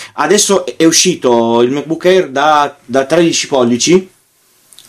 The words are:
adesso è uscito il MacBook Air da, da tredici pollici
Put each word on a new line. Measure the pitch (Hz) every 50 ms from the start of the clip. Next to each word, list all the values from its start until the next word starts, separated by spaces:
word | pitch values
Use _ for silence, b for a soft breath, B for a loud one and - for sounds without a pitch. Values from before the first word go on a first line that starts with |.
| B B B
adesso | - 151 156 202 208 - - 196 180 -
è | 123 - - 160
uscito | 165 160 - - 185 156 - - 127 120 117 117 117 117 117
il | 120 123
MacBook | 139 147 139 156 160 160 -
Air | 180 190 185 170 139
da, | 127 139 147 156 151 147 143 139 - _ _
da | - 117 135 135
tredici | 135 160 175 170 165 - - -
pollici | - 143 131 123 117 123 120 - 151 175 190 190 - _ _ _ _ _ _ _ _ _ _ _ _ - - _